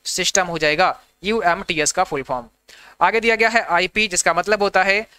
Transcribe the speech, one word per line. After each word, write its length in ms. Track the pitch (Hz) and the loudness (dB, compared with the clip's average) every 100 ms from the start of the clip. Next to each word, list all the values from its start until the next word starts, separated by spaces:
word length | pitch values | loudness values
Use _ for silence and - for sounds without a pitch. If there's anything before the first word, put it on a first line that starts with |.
| - | -10
सिस्टम 420 | - 180 196 180 | -4 0 0 0
हो 100 | 165 | 0
जाएगा, 380 | 151 151 180 - _ _ | 0 2 2 0 _ _
यूएमटीएस 680 | 185 226 175 175 196 165 147 | -4 0 0 -2 -2 -2 -2
का 120 | - | -2
फुल 200 | 185 143 | -2 -4
फॉर्म। 220 | 127 131 117 _ _ - - - | -6 -8 -10 _ _ -20 -20 -2
आगे 180 | 175 214 | 0 2
दिया 160 | 226 226 | 0 2
गया 140 | 220 | 2
है 120 | 233 156 | 2 0
आईपी, 420 | 170 180 - 214 | 0 0 -2 -2
जिसका 260 | 175 - | 0 0
मतलब 300 | 165 175 208 | 0 0 0
होता 200 | 202 190 | 2 2
है 220 | 190 196 220 | 2 0 -2